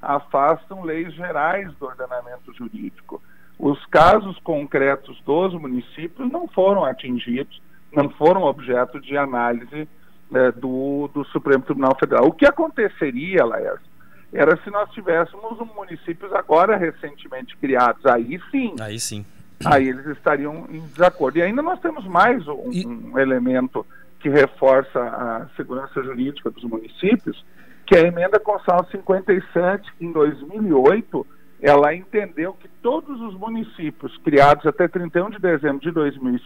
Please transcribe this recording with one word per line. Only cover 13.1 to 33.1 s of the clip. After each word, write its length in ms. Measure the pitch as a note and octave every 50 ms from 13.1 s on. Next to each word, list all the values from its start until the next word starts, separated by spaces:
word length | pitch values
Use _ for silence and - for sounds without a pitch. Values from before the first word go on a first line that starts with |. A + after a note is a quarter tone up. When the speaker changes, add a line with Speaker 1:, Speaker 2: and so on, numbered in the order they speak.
| A#2+ B2 D3+ F#3 F#3+ E3+ B2+
Speaker 1:
Laércio, 440 | A2+ A2 - F#2+ G2 F#2 - - - - - - - - - - -
era 240 | - - C#3 D3+ F3 E3
se 80 | - G#3
nós 180 | G3+ G3+ G#3 G3
tivéssemos 680 | - - G3 F3+ E3 E3 E3+ D#3+ - G3 G#3+ A3 A#3 A3
um 60 | A#3 A3+ -
municípios 580 | G3+ G3 - E3+ D#3 - - E3+ E3+ G3+ G3
agora 440 | F#3+ G3+ F#3 - - D#3+ F3+ G#3 A3
recentemente 800 | G3 F3+ D#3+ D3 - - D3+ C#3+ - - - C3 C3 B2+ - -
criados. 500 | - - C3+ C3 B2 B2 A#2+ A2+ - -
Aí 340 | C3+ B2 A#2+ A#2+ A#2+ D3+ F3+ - -
sim. 260 | - C4+ C4 A3 F3 B2+
Speaker 2:
Aí 180 | A2+ G#2+ G#2 A#2
sim. 260 | - - A2+ G#2 G#2 - - - - - - - -
Speaker 1:
Aí 240 | - D3 C#3 C3+ C3
eles 180 | B2+ C3 C3+
estariam 600 | D3+ C#3+ - - - D3 C#3+ C#3 D3 D3+ E3 E3+ -
em 100 | D#3+ D#3
desacordo. 580 | D#3+ D3+ C3+ - F3 F3+ - - D3+ B2+ C3+ E3
E 40 |
ainda 180 | E3+ F#3+ G#3+ C4
nós 200 | D4+ E4+ F#4 -
temos 260 | - E4+ D#4 D4+ G3+
mais 400 | F#3+ F3+ E3+ G3 A#3+ B3 B3 D#3+ D3
um, 220 | D3+ - - B3
Speaker 2:
E 140 | B3 F3+ -
Speaker 1:
um 320 | A#2+ A#2+ A2+ A2+ A#2 A#2+ C3
elemento 680 | C3+ C3 C3 B2+ B2 B2+ B2+ B2+ B2+ B2+ - A#2+ G#2 - - - - - - -
que 80 | - D3+
reforça 720 | C3+ D3 C3+ C3+ - - C#3 C3+ C3 C3+ C3+ C3+ - C3
a 460 | A#2+ A#2 A#2 A#2 B2 A#2 A2+ A2+ B2 - -
segurança 460 | - D3 - B2+ C3 C3+ - - C#3+
jurídica 480 | B2+ B2+ C3 A#2 B2+ C#3 C#3+ - - A#2+
dos 140 | A#2 - -
municípios, 800 | A#2+ A2+ A2 A2+ A2+ - - - G3 A#3 - - - - - - - - - - - - - -
que 80 | - F#3+
é 60 | F3
a 80 | D#3+ F3
emenda 300 | F3 E3+ F3 F#3 - G#4
constitucional 460 | - - G#3 F#3 - - F3+ F3 F3+ -
cinquenta 420 | - G3 - - F#3+ F#3+ F#3+ -
e 80 | F#3+ F#3 F3 -
sete, 380 | - E3+ F3 F3+ G3 G3+ G3+ - -
que 80 | - E3
em 80 | E3+
dois 280 | D#3+ D#3+ D3 D3+ D3+ C#3+
mil 200 | C3+ D3+ F#3+ A3 G#3+
e 60 | G3
oito 520 | D#3 C3+ B2+ C#3+ F#3 A3 A3+ - - C#3+ A2 - - - - - - -
ela 320 | - C#3+ D3 C#3+ D3 D3 D#3
entendeu 580 | F3+ F3+ - - G#3+ G#3 F#3 D#3+ D3 D#3+ F#3
que 160 | - - - - - -
todos 380 | - A#3 C4+ D#4+ - D4